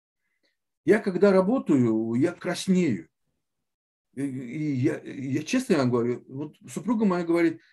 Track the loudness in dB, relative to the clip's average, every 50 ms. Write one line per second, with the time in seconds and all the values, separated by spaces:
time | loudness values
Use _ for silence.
0 | _ _ _ _ _ _ _ _ _ _ _ _ _ _ _ _ 0 2 2 2
1 | 0 -2 0 4 4 6 6 4 4 2 0 0 2 2 2 4 4 2 2 0
2 | 0 -2 0 0 0 -2 -2 -4 -6 -6 -6 -2 0 2 2 2 2 0 -2 -4
3 | -6 -12 _ _ _ _ _ _ _ _ _ _ _ _ _ _ _ _ _ _
4 | _ _ -10 -8 -6 -6 -6 -8 -10 -10 -8 -6 -4 -2 -2 0 0 0 -2 -4
5 | -8 -12 -12 -10 -6 -4 -4 -4 -2 -2 -2 -2 0 0 2 2 2 2 2 0
6 | 0 -2 -4 -6 -8 -14 -12 -12 -12 -12 -14 _ -18 -14 -12 -8 -4 -2 -2 0
7 | 2 0 0 0 0 0 2 2 2 0 0 -4 _ _